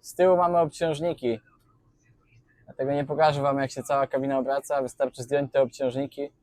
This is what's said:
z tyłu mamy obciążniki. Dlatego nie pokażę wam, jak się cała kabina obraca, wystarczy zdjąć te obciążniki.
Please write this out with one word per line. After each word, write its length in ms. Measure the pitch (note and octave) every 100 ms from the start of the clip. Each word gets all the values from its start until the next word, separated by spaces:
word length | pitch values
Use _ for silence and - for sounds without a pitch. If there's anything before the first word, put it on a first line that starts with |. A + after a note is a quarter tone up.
z 140 | - -
tyłu 220 | F3+ F3+
mamy 220 | F3 F3
obciążniki. 800 | E3 - E3 D3 E3+ D3+ B2 A2 _ _ _ _ _ _ _ _ _ _ _ _ -
Dlatego 280 | - C3+
nie 120 | C#3+ C#3
pokażę 360 | D3 D#3 C#3+
wam, 180 | C#3 C#3
jak 120 | C3+
się 120 | -
cała 240 | A#2+ C#3 C3+
kabina 300 | C3+ C3+ C3+
obraca, 440 | B2+ C3+ - C#3+
wystarczy 420 | B2+ - C3 -
zdjąć 280 | B2 C#3+ C#3
te 100 | C#3
obciążniki. 680 | C3 - C3+ B2 C#3 - C#3+ _